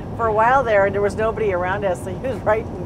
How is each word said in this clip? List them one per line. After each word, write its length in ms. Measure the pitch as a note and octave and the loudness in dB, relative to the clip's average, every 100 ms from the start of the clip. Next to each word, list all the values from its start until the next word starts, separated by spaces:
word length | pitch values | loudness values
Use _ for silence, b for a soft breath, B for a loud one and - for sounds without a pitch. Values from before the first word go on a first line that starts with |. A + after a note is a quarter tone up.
| - - | -10 -4
For 100 | A3+ | 0
a 60 | |
while 320 | G#3+ A3+ C4+ | 2 4 4
there, 260 | A#3 G#3 G3 | 4 4 2
there 100 | G3 | 2
was 140 | G3+ | 0
nobody 380 | G3 A3 G#3+ G#3+ | 0 -2 0 -2
around 320 | F3+ F3+ G3+ | 0 -2 -2
us, 180 | G3+ F3 | -2 -2
so 80 | F#3+ | -6
he 140 | F3+ C4 | -6 -6
was 100 | G3 | -2
right 240 | - A3 A3 - | 0 0 -2 -8